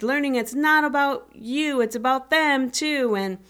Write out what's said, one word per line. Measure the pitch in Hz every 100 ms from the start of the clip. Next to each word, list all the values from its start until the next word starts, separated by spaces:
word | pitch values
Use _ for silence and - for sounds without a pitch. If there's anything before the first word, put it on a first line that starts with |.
learning | 214 277 285
it's | 254 233
not | 247 302 311
about | 294 277 285 277 -
you, | - 226 269 311 269
it's | 226 240
about | 247 269 262
them | 320 302 277 254
too, | - 302 294 247 202
and | 196 185 -